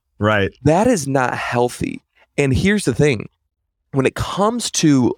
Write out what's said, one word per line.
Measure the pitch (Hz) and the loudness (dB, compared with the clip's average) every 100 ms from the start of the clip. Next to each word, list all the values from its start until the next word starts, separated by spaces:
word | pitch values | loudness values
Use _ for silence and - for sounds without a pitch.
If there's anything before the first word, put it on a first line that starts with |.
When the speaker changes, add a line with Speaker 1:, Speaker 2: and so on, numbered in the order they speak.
| _ - | _ -2
Speaker 1:
Right. | 104 104 95 - | 0 2 0 0
Speaker 2:
That | 143 165 233 | 2 2 2
is | 214 135 | 0 0
not | 135 123 127 | -2 -2 -4
healthy. | - 120 123 - - - - _ _ - | -4 -2 -2 -2 -8 -10 -16 _ _ -2
And | 143 | 0
here's | 131 185 208 147 | 2 2 0 0
the | |
thing. | 120 147 113 - _ _ _ _ _ _ | 0 0 0 -8 _ _ _ _ _ _
When | 135 131 | -2 -2
it | |
comes | - - - 208 240 - | -2 -6 -2 -2 -2 -6
to | - 160 139 | 0 2 4
Speaker 1:
Right. | 120 | 2